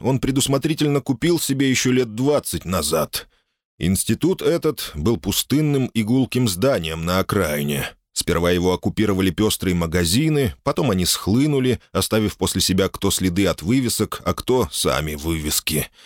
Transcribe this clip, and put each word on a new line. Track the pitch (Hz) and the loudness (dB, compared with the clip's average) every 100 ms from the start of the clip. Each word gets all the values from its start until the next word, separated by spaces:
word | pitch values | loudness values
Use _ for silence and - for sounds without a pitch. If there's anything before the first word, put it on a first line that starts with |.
он | 113 131 | -2 0
предусмотрительно | - 135 127 139 147 151 151 143 | 0 0 0 0 0 0 0 0
купил | 135 131 165 170 | -2 -2 2 0
себе | - 135 135 | 0 0 0
еще | 127 127 | 2 2
лет | 127 123 | 2 0
двадцать | 107 135 147 - 82 | 0 0 0 0 -6
назад. | - 92 78 80 - - - _ _ _ _ _ | -4 -2 0 -2 -2 -6 -12 _ _ _ _ _
Институт | 82 95 - 113 160 190 | 0 0 0 0 0 0
этот | 123 165 156 143 - | 0 0 0 -4 -8
был | 76 82 117 | -4 -2 0
пустынным | - - - 135 156 143 127 | -2 -4 0 0 2 0 0
и | 113 | -2
гулким | 107 127 123 127 123 | 0 2 2 2 0
зданием | 90 127 123 82 80 | 2 0 0 -2 -4
на | 82 92 | 0 0
окраине. | 92 104 82 73 73 71 - - _ | 0 0 0 0 -2 -4 -6 -10 _
Сперва | - - 87 87 | -8 0 2 4
его | 90 90 | 4 2
оккупировали | 90 104 - 107 95 95 | 2 0 0 0 2 2
пестрые | 80 107 - 95 | 2 0 2 0
магазины, | 87 82 85 85 104 156 151 127 - | 0 0 0 2 2 2 2 0 -2
потом | - 147 160 | -4 0 0
они | 92 | 2
схлынули, | 85 - - 113 151 139 127 117 - | 0 -2 0 2 2 2 2 0 -2
оставив | - 92 110 107 - | -4 0 0 0 -2
после | 95 95 | -2 0
себя | 90 95 95 | 0 2 0
кто | - 101 | 0 -2
следы | - 92 87 95 | 0 0 2 0
от | 80 | 0
вывесок, | 80 131 123 - 110 - | 0 0 0 -2 -4 -4
а | - | -4
кто | 90 - 127 113 | -4 0 0 0
сами | - 82 67 78 | -2 -2 0 -2
вывески. | 76 78 82 76 - - 78 69 _ | -6 -4 -4 -2 -4 -2 -4 -4 _